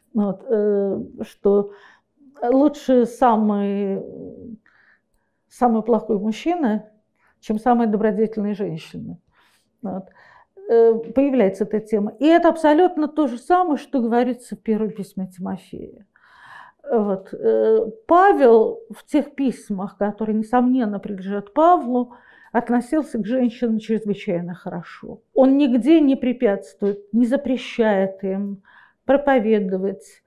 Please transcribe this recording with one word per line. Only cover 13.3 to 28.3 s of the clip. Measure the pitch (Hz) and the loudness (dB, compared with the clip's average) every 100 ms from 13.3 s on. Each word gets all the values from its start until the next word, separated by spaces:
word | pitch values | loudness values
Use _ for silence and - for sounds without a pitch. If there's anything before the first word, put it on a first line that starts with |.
| 240 | -4
самое, | - 359 359 277 | 0 0 0 -4
что | - 269 | -4 -4
говорится | 226 240 254 247 - 196 | 0 0 0 -4 -10 -10
в | |
первом | - 214 214 | -4 -4 -4
письме | - 190 - 185 | -8 -12 -10 -12
Тимофея. | 180 190 190 - - - - _ _ _ _ - - - _ - | -10 -10 -10 -12 -18 -18 -20 _ _ _ _ -20 -20 -20 _ -4
Вот. | 233 208 190 190 | -2 0 -4 -8
Э, | - 226 220 220 220 220 - - | -4 0 2 2 2 0 -6 2
Павел | 339 403 302 247 226 220 - - | 4 6 6 6 6 4 -4 -14
в | 208 - | -20 -4
тех | 294 - - | -2 -2 -4
письмах, | 269 202 - 196 196 - | -4 -4 -8 -8 -8 -4
которые, | 208 208 214 220 | -4 -4 -4 -4
несомненно, | 220 247 247 254 214 202 | 0 0 2 0 -2 -4
принадлежат | - 190 190 202 202 | -10 -10 -8 -8 -6
Павлу, | 294 330 359 240 247 247 - _ _ _ | 2 4 4 2 -4 -4 -10 _ _ _
относился | 226 220 240 233 311 - 233 | -4 0 -2 0 -2 -2 -6
к | 196 | -4
женщинам | 262 247 - 240 220 | 0 -2 -2 -2 -2
чрезвычайно | 220 214 208 196 - 175 175 | -2 -4 -4 -6 -4 -4 -6
хорошо. | 170 185 175 - - - - _ | -10 -12 -12 -14 -18 -18 -18 _
Он | - 269 277 | 4 4 4
нигде | 285 247 233 330 | 2 2 4 6
не | 277 269 | 4 2
препятствует, | 254 247 226 196 - - 202 202 - | 0 0 0 -2 -6 -6 -4 -4 -4
не | 226 240 | 0 2
запрещает | 277 285 254 - - 220 196 190 190 | 0 -2 -4 -4 -2 0 2 0 -4
им | 190 | -6